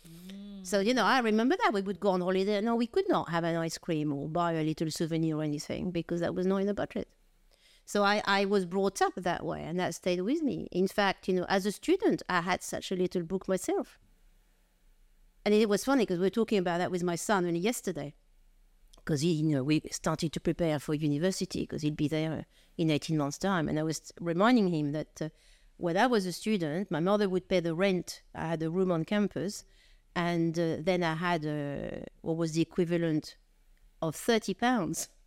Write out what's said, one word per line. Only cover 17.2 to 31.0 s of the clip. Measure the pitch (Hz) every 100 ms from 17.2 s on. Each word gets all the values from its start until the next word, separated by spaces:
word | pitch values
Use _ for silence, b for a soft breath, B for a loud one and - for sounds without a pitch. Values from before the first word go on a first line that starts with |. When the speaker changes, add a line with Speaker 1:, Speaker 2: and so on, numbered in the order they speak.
| - 202 175
Speaker 2:
only | 170
yesterday. | 190 247 - 156 143 - _ _ _ _ _ _ - -
'Cause | - 151
he, | 160
you | 156 156
know, | 147
we | 131 156 -
started | - - 160 160
to | 165
prepare | - 156 170 151
for | -
university | 151 156 143 180 185 180 - 170
'cause | 175
he'd | 151 156
be | 151
there | 156 160 151 - b b -
in | 165
eighteen | 147 - 156
months' | 139 -
time. | 190 185 147
And | 151
I |
was | 160 151 - -
reminding | 170 170 214 254 190
him | 165 147
that, | 151 - -
uh, | 156 b b b b -
when | 175 170
I | 247
was | 240 185
a |
student, | 165 - 185 160 156 202
my | 151
mother | 175 208 202
would | 180 -
pay | 185
the | 165
rent. | 160 196 180 - - -
I | - 160
had | 165
a | 160
room | 175 185
on | 170
campus. | 160 208 202 - 165 - - b b b _
And, | - 175 170 165 165
uh, | 165 156
then | 156 180